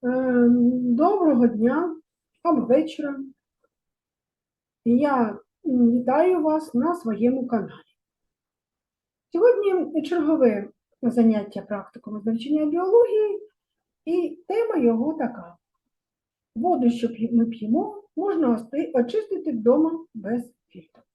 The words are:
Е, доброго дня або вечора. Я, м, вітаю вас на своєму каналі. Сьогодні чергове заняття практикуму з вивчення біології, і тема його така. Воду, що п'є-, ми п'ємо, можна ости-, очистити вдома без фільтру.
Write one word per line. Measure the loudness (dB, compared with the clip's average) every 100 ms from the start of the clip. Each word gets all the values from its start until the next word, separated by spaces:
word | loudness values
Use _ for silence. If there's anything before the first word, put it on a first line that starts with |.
| -2
Е, | -2 0 4 4 6 4 2
доброго | 0 2 4 4 4 4 2
дня | 2 0 0 -4 -6 _ _ _ _
або | 0 0 2
вечора. | 2 0 -6 -10 -8 -14 _ _ _ _ _ _ _ _ _ _ _ _ _ _ _ 0
Я, | 2 2 0 0 -4 _ _ -4
м, | 2 4
вітаю | 2 0 2 2 2
вас | 0 -2 -2
на | -2 -2 -2
своєму | -6 -2 0 0 -2
каналі. | -4 -6 -12 _ _ _ _ _ _ _ _ _ _ _ _ _ _ _
Сьогодні | 2 4 4 0 -2 -2 -4
чергове | -4 -2 0 2 2 0 -8 _ _ _
заняття | -4 2 2 2 -4 -12
практикуму | -10 -10 -12 -18 -14 -10
з | -6
вивчення | -6 -2 -2 0
біології, | -2 4 4 4 2 0 -4 -10 _ _ _ _ _ -4
і | -4 -4 -8 _
тема | -4 -2 2
його | 2 2 -2
така. | -4 -6 -8 -18 -20 _ _ _ _ _ _ _ _ _ -6
Воду, | -2 2 2
що | 0 -4
п'є-, | -4 -2
ми | 0 0
п'ємо, | -4 -2 -2 -2 -10 -14 -6
можна | -4 0 0
ости-, | -2 -4 -8 -4
очистити | -2 -2 -2 -4 -6 -6
вдома | -2 2 2 2 -2 -12
без | -14 -6 -6 -8 _ _
фільтру. | -20 -20 _ _